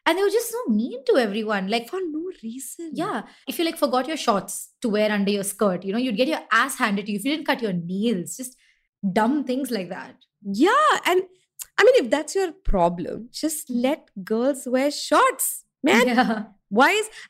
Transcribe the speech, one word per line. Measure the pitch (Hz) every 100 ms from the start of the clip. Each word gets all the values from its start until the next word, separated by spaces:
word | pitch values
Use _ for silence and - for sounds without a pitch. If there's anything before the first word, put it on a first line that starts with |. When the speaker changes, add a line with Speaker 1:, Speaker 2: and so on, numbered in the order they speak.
| -
Speaker 1:
And | 339
they |
were | 403 415
just | 466
so | 453 466
mean | 214 254 494 539
to | 349
everyone. | 220 202 214 202 190
Like, | 233 233
Speaker 2:
For | 370
no | 359 302 359 359
reason. | 226 247 - - 330
Speaker 1:
yeah. | 269 381 269 - - -
If | 254
you, |
like, | 330 330
forgot | 285 247 262
your | 294
shorts | - 202 190 - - _
to | 240
wear | 208 214
under | 208 202
your | 202
skirt, | 196 - 208 180
you | 190
know, | 220
you'd | 262 202
get | 262
your | 302 -
ass | 226 269 -
handed | 233 202 208
to |
you | 202
if |
you | 262
didn't | 311 302
cut | 269
your | 220
nails. | 180 170 190 226 190 156 -
Just | 254 - _ _ _ _ 196 185
dumb | 226 294
things | 262 254 262
like | 220 170
that. | 180 127 - _ _
Speaker 2:
Yeah. | 202 196 339 539 605 415 -
And | 370 381 _ _ - - -
I |
mean, | 415 508
if | 247
that's | 285 311
your | 392 370
problem, | - - 196 170 180 - - 233
just | - 311 - -
let | 240 254 320 _ -
girls | 185 220 254 269 254
wear | 254 285
shorts, | 285 - 311 508 - - - - _
man. | 285 453 508
Speaker 1:
Yeah. | 240 214 220 - _ -
Speaker 2:
Why | 202 294
is, | 403 415 -